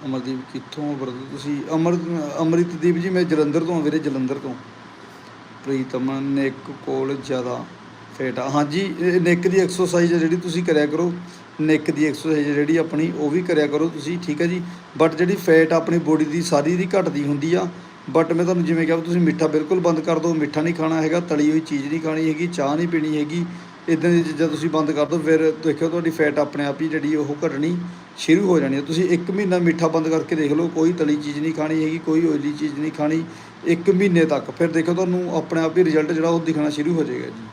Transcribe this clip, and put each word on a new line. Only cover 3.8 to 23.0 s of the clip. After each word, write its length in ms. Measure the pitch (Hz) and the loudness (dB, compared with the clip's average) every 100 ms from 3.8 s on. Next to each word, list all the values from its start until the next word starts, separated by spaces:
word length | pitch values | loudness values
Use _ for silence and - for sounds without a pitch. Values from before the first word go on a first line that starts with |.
ਵੀਰੇ, 180 | 147 151 | 0 0
ਜਲੰਧਰ 360 | 156 135 127 139 | -2 -2 -4 -4
ਤੋਂ। 180 | 135 120 - - - - - - - - - - 135 | -8 -10 -14 -20 -20 -20 -20 -20 -20 -20 -20 -14 -4
ਪ੍ਰੀਤਮ, 540 | 135 131 127 131 135 | -4 -2 -4 -2 -2
"ਨੈਕ 340 | 139 139 135 135 - 135 - | -2 0 0 -4 -14 -12 -4
ਕੋਲ 320 | 135 135 139 123 | -2 -2 -4 -4
ਜ਼ਿਆਦਾ 400 | 131 123 120 - - - - - - | -4 -4 -6 -10 -16 -20 -20 -20 -6
ਫੈਟ 220 | 131 123 | -6 -4
ਆ।" 100 | 131 | -2
ਹਾਂਜੀ, 460 | 143 147 160 196 - | 0 0 0 -2 0
ਇਹ 220 | 175 180 | 2 4
ਨੈਕ 260 | 175 175 185 | 4 2 4
ਦੀ 100 | 190 | 4
ਐਕਸਰਸਾਈਜ਼ 560 | 175 175 175 175 170 | 2 0 0 4 4
ਆ 40 | 170 | 4
ਜਿਹੜੀ 180 | 160 175 | 2 0
ਤੁਸੀਂ 280 | 175 165 | -2 -4
ਕਰਿਆ 220 | 175 151 147 | 2 2 2
ਕਰੋ, 280 | 156 175 175 - - - - | 0 -2 -4 -12 -18 -20 -4
ਨੈਕ 300 | 156 156 151 | 2 2 2
ਦੀ 140 | 143 151 | 0 0
ਐਕਸਰਸਾਈਜ਼ 460 | 131 160 156 147 | 0 -2 0 2
ਜਿਹੜੀ 260 | 143 147 165 | 0 2 2
ਆਪਣੀ 360 | 160 147 165 147 | 0 0 -2 0
ਉਹ 120 | 147 | 0
ਵੀ 120 | 165 | 0
ਕਰਿਆ 260 | 180 156 147 | 0 0 2
ਕਰੋ 200 | 147 165 | 0 -2
ਤੁਸੀਂ, 300 | 160 139 175 175 | -4 -8 -6 -6
ਠੀਕ 160 | 147 | -2
ਹੈ 60 | 170 | -2
ਜੀ। 140 | 180 170 - - - | -2 -6 -14 -16 2
But 140 | 160 160 | 2 4
ਜਿਹੜੀ 200 | 175 - | 0 0
ਫੈਟ 380 | - 160 160 | 6 6 6
ਆਪਣੀ 240 | 165 165 170 | 2 2 0
ਬੋਡੀ 280 | 151 156 151 | 2 2 2
ਦੀ 160 | 160 | -2
ਸਾਰੀ 340 | 160 147 143 180 | 0 2 2 0
ਦੀ 120 | 175 202 | 0 0
ਘਟਦੀ 240 | 170 143 | 0 -2
ਹੁੰਦੀ 300 | 143 147 156 | -2 -2 0
ਆ, 140 | 175 180 - - - - 143 | 0 0 -8 -18 -16 -2 0
but 180 | 160 165 | 2 2
ਮੈਂ 100 | 175 | 2
ਤੁਹਾਨੂੰ 200 | 180 170 | 2 2
ਜਿਵੇਂ 200 | 165 165 | 2 2
ਕਿਹਾ 120 | 165 | 0
ਵੀ 60 | |
ਤੁਸੀਂ 180 | 165 175 | 0 2
ਮਿੱਠਾ 260 | 165 - 156 | 2 2 2
ਬਿਲਕੁਲ 320 | 151 151 185 | 0 2 2
ਬੰਦ 200 | 175 160 | 2 0
ਕਰ 200 | 165 160 | 0 0
ਦਿਓ, 140 | 165 | 0
ਮਿੱਠਾ 280 | 160 147 156 | 0 0 0
ਨਹੀਂ 120 | 165 | -2
ਖਾਣਾ 280 | 170 160 160 | 0 0 0
ਹੈਗਾ, 180 | 156 170 | 0 0
ਤਲੀ 320 | 175 151 151 | 0 2 4
ਹੋਈ 80 | 156 | 2
ਚੀਜ਼ 280 | 160 143 139 | 0 -4 -2
ਨਹੀਂ 120 | 160 | -4
ਖਾਣੀ 300 | 160 156 160 | -2 0 0
ਹੈਗੀ, 180 | 156 175 | 0 -4
ਚਾਹ 280 | 175 139 151 | -2 -2 0
ਨਹੀਂ 120 | 175 | 0
ਪੀਣੀ 300 | 170 | 0